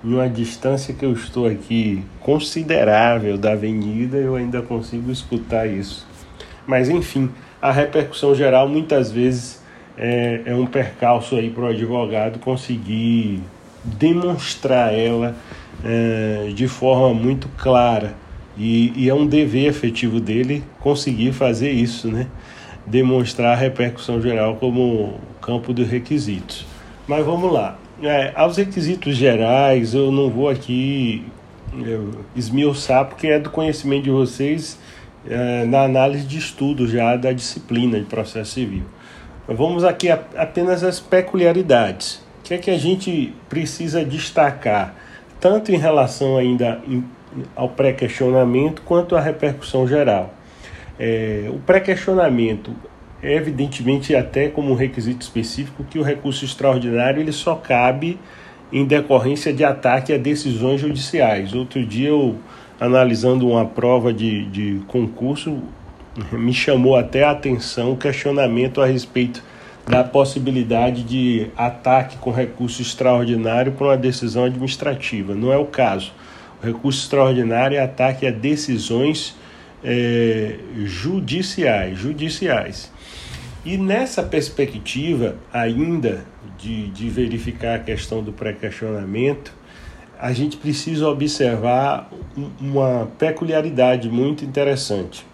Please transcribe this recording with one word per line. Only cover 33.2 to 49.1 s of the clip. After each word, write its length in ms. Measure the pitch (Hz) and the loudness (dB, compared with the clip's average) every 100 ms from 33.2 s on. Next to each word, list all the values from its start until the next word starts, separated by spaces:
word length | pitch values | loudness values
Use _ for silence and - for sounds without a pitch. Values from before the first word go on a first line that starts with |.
| 156 | 2
é 120 | 151 | 2
do 120 | 147 | 2
conhecimento 540 | - 156 147 139 139 | -2 -2 -2 -2 0
de 60 | 135 | 2
vocês, 680 | 135 123 - 139 156 151 - - - - - - | 2 0 0 -2 -2 -6 -14 -20 -20 -20 -18 -8
é, 380 | 120 123 120 117 | -4 -2 0 2
na 160 | 135 | 4
análise 420 | 135 131 135 143 | 4 4 4 2
de 140 | 135 156 | -6 -6
estudo 500 | - - 139 139 120 | -8 -4 -2 0 0
já 260 | 117 117 123 | 2 2 2
da 140 | 131 | 0
disciplina 680 | 123 - - - 120 123 107 | -2 -6 -10 -4 0 2 0
de 80 | 101 | -2
processo 460 | 110 107 113 104 | -6 -6 -8 -8
civil. 320 | 131 113 98 - - - - - - - | -6 -4 -4 -8 -14 -20 -20 -20 -18 -8
Mas 100 | 113 | -2
vamos 280 | 160 175 | 0 4
aqui 260 | 180 180 180 | 2 2 2
a-, 120 | 160 - - | 2 0 -4
apenas 460 | 156 - 180 175 | -4 0 0 2
às 160 | 180 180 | 0 -2
peculiaridades. 1200 | - 185 185 190 170 170 170 123 107 - - - - - | 2 2 2 2 4 4 4 4 4 -4 -10 -12 -18 -20
O 40 | |
que 100 | - | -8
é 40 | 175 | -4
que 120 | 196 | 0
a 80 | 175 | 0
gente 560 | 151 190 190 165 117 - - | 2 0 0 -2 -4 -8 -8
precisa 520 | 139 143 - 165 165 | -6 -6 -6 -2 -2
destacar, 920 | 143 156 - 170 147 135 117 104 95 - - - - - | -2 -6 -2 2 2 2 0 0 -2 -10 -20 -20 -20 2
tanto 320 | 180 214 214 | 4 4 2
em 60 | 180 | 2
relação 600 | 156 151 123 - 135 131 | 4 4 2 0 0 2
ainda 420 | 127 120 120 113 - | 2 2 0 -2 -4
em, 160 | 123 123 - - 131 131 | -4 -4 -14 -16 -14 -12
ao 140 | - 127 | -6 -6
pré-questionamento 1120 | - 135 127 117 - 127 131 123 123 151 160 | 2 0 2 -4 0 2 4 4 2 0 -2
quanto 340 | - 175 175 | 0 2 4